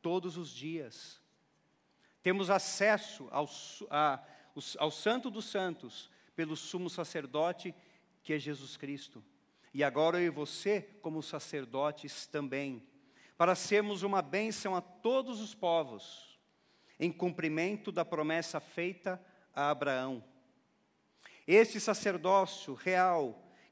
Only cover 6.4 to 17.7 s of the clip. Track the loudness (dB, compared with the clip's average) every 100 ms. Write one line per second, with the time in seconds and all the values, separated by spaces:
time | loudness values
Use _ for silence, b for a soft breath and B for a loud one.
6.4 | -4 -6 -6 -6 -6 -6 -6 -6 -4 0
7.4 | 0 0 -8 -12 b b b _ -4 -4
8.4 | -4 -8 -10 -12 -8 -8 -12 -18 -20 _
9.4 | _ b b 0 2 4 4 4 2 0
10.4 | -6 -4 0 0 -2 -10 -6 -6 -6 -8
11.4 | -6 -6 -4 -2 -2 -2 -8 -10 -6 -4
12.4 | -2 -4 -4 -8 -14 _ b b b b
13.4 | 6 6 4 4 4 0 0 0 2 0
14.4 | -2 -2 -2 -2 -4 -4 0 2 0 -6
15.4 | -10 -2 2 2 2 -6 -14 -18 -20 -20
16.4 | _ _ b b b b -2 0 -2 0
17.4 | 0 0 0